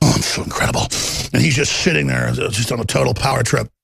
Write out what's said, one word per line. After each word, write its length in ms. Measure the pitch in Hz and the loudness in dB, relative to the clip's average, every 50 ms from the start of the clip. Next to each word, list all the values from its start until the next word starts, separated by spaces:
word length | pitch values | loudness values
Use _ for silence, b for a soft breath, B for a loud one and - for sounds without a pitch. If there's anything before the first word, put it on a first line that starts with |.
| - | 6
Oh, 100 | - - | 4 4
I'm 80 | - - | 2 0
so 200 | - - - - | -2 -4 -4 -4
incredible. 440 | - - - - - - - - - B B B B B B B B B | -6 -4 -2 -2 0 0 0 -2 -2 B B B B B B B B B
And 100 | 127 120 | 2 4
he's 140 | 160 143 | 4 4
just 160 | 117 143 - - - - | 2 0 0 -2 0 0
sitting 240 | 185 170 151 147 | 2 2 2 0
there, 220 | 135 131 127 123 120 | 0 0 0 0 0
uh, 220 | 120 123 - - | -2 -2 -2 -2
just 220 | 110 101 117 - 127 | -2 -2 -2 -2 -2
on 80 | 117 | -4
a 40 | 113 | -4
total 300 | 104 - 151 135 131 117 | -2 0 2 2 2 0
power 280 | - - 135 135 127 120 | 0 0 0 0 0 0
trip. 260 | 117 - 131 117 113 _ _ | 0 0 0 -2 -2 _ _